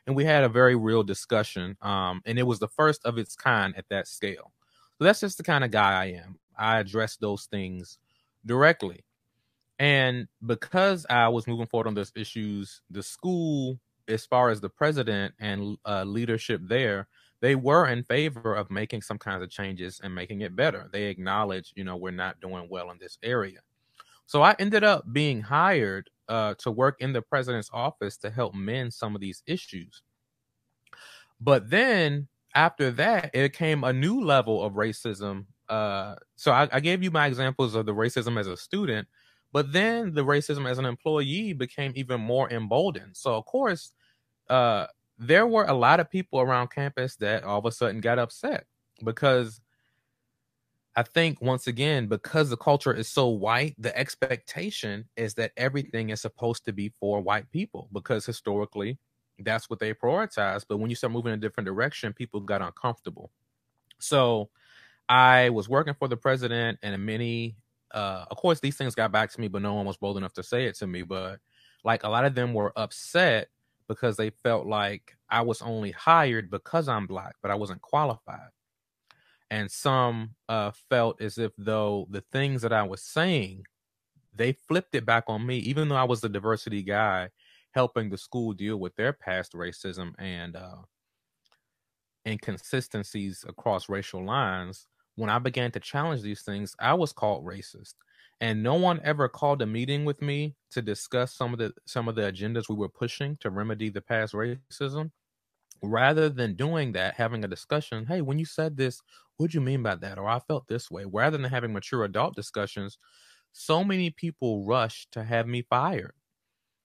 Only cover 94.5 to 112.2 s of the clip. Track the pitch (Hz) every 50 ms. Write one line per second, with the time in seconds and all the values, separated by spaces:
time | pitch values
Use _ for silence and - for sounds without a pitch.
94.5 | 92 92 90 90 98 - - _ _ _ _ _ _ 110 110 104 110 123 123 131
95.5 | 123 131 120 120 - - - - - 143 151 165 151 120 104 104 101 - - 104
96.5 | 101 101 101 - - - 110 123 156 180 165 - - - 110 104 98 67 76 90
97.5 | 95 98 - - - 107 101 - - _ _ _ _ _ _ _ _ - 117 113
98.5 | 110 110 107 123 151 175 180 180 175 156 - 147 151 147 135 120 - - 147 143
99.5 | 143 135 113 107 110 117 123 135 143 143 147 147 143 - 147 143 143 147 151 151
100.5 | 139 _ _ _ - 127 110 107 101 - - - - 123 127 123 - - 127 120
101.5 | 120 117 113 104 - _ _ - - 127 117 117 107 113 104 98 92 90 104 110
102.5 | 117 117 104 - 104 104 101 92 - - 120 117 - - 143 143 147 - - 104
103.5 | 92 101 104 110 110 107 113 107 98 98 - - 117 113 110 104 - 104 113 120
104.5 | 123 135 _ _ - - 143 135 139 151 160 160 - _ _ _ _ _ _ _
105.5 | _ _ _ - - _ - 101 113 113 127 139 156 156 156 151 139 127 120 107
106.5 | 90 85 135 156 165 160 143 120 98 92 92 95 - - 117 113 120 110 104 95
107.5 | 90 - - - 147 151 147 - 117 110 113 123 175 185 143 131 143 156 160 -
108.5 | - - 156 160 147 131 131 127 123 - _ _ _ - _ _ _ - 160 165
109.5 | 160 151 131 131 139 131 117 104 92 82 87 82 95 95 98 107 117 123 - -
110.5 | 156 131 - - 113 - - - 80 95 101 98 95 107 127 151 156 147 131 127
111.5 | 127 123 120 113 107 98 - - 135 120 107 98 95 107